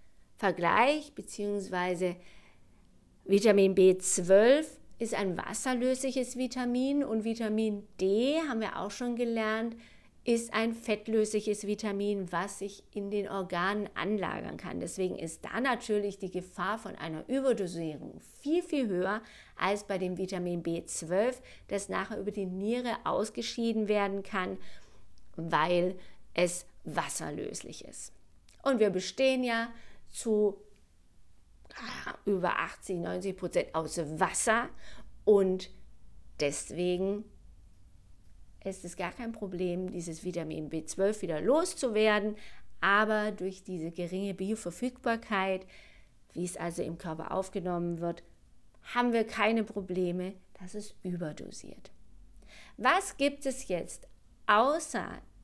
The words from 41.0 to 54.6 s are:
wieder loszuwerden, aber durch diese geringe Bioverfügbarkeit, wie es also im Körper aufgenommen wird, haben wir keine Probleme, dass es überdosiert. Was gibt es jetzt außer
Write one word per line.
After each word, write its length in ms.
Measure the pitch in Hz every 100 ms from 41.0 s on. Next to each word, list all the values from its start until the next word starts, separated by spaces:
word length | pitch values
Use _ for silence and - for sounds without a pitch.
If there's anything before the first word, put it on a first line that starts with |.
| 190 214
wieder 200 | 175 156
loszuwerden, 920 | 180 302 359 - 247 214 214 208 208 214 - - - -
aber 500 | 180 202 214 214 214
durch 320 | 185 185 185
diese 280 | - 180 165
geringe 420 | 170 170 185 202
Bioverfügbarkeit, 1300 | 185 190 220 175 170 254 - 240 226 - 202 190 190 190 - - - - - -
wie 120 | - 180
es 120 | -
also 240 | 170 165
im 160 | - 165
Körper 340 | 175 160 -
aufgenommen 680 | 190 190 190 175 175 170 170
wird, 240 | 170 170 - - - - - - -
haben 200 | 240 247
wir 120 | 233 226
keine 380 | - 214 226
Probleme, 720 | 214 202 185 180 180 175 185 196 - -
dass 160 | 180 208
es 200 | 208 -
überdosiert. 880 | 185 175 160 - - - - - - - - - - - - - - -
Was 400 | 247 349 381 -
gibt 280 | 277 277 269
es 220 | - -
jetzt 400 | 175 165 - - - - - -
außer 600 | 208